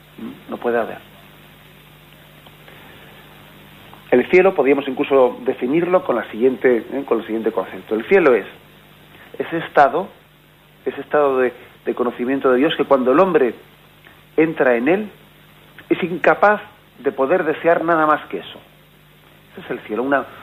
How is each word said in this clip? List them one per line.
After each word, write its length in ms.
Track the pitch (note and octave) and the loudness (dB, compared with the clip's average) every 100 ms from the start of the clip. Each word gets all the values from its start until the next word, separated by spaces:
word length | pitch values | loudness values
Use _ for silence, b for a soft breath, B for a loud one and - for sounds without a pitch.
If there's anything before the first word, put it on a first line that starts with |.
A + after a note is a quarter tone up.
| - - A#2 - - | -20 -18 -16 -16 -14
No 100 | A2+ | -8
puede 200 | A#2+ A#2 | -4 -2
haber. 220 | G2+ G2 - - - - - - - - - - - - - - - - B B B B B B B B B - - - - - - | -4 -10 -18 -20 -20 -20 -20 -20 -20 -20 -20 -20 -20 -20 -20 -20 -20 -20 B B B B B B B B B -20 -20 -20 -20 -20 0
El 180 | B2+ - | 0 4
cielo 240 | F3+ F#3 | 4 4
podríamos 340 | F#3 C3 C#3+ C3+ | 2 2 2 -2
incluso 520 | C3 C#3 C#3 B2 B2 | -6 0 4 2 0
definirlo 600 | B2 B2 B2 D#3+ F3 F3+ | -6 -4 -2 -2 0 0
con 140 | F3+ A#2+ | 0 -4
la 120 | G2+ | -4
siguiente, 560 | G#2+ C3 A#2+ B2+ A#2+ A2+ | 0 0 2 0 0 -2
¿eh? 100 | B2+ C#3 | -10 -4
con 120 | A2+ | -4
el 60 | G#2+ | -4
siguiente 260 | A2 A2 | -4 -4
concepto. 440 | - - - - A2 | -4 -8 -12 -6 -6
El 100 | A#2 | 2
cielo 300 | G3 D#3 A2+ | 4 4 4
es 100 | F#2+ - - - - - B B B - | 0 -16 -20 -20 -20 -20 B B B -12
ese 180 | C3+ E3 | -8 -8
estado, 500 | - - C#3 C#3+ G3+ - _ _ _ _ _ _ - | -2 4 4 2 -6 -14 _ _ _ _ _ _ -10
ese 160 | C#3 | -10
estado 380 | C#3 D3+ C#3+ C3 | -2 0 2 2
de, 120 | B2+ - B B | 0 -2 B B
de 120 | - A2+ | -8 -4
conocimiento 560 | B2 A#2 A#2+ C#3 C3+ | -4 -4 -4 0 2
de 80 | B2+ | 2
Dios 160 | D#3 D3+ | 2 0
que 100 | C#3 | 2
cuando 260 | C3+ B2 | 2 4
el 80 | C#3 | 4
hombre 360 | F#3+ D#3 B2 - - - _ _ b b _ - | 4 2 0 -2 -16 -20 _ _ b b _ -2
entra 380 | D#3+ - C3+ A#2 | 0 2 0 2
en 120 | C3 | 2
él, 220 | F#3+ G#3 - - _ _ - - - - | 0 -2 -14 -20 _ _ -20 -20 -20 -4
es 140 | E3 | -2
incapaz 580 | F3 E3+ F3 D#3 G3+ G#3 - - _ - | -2 0 0 4 4 2 -4 -20 _ -8
de 120 | C#3 | -6
poder 320 | - C3+ F3+ | -2 0 0
desear 400 | D#3 D3 E3 F3 | 0 -2 0 2
nada 220 | E3 E3 D#3 | 2 0 2
más 180 | D3 - | 0 -2
que 100 | F#2+ | -12
eso. 220 | - - - _ _ _ _ _ _ - _ | -12 -20 -20 _ _ _ _ _ _ -20 _
Ese 80 | - | -20
es 100 | - | -12
el 80 | A#2 - | -12 -8
cielo, 160 | G#2+ | -6
una, 220 | C3 C#3 A#2+ B | -2 -2 -4 B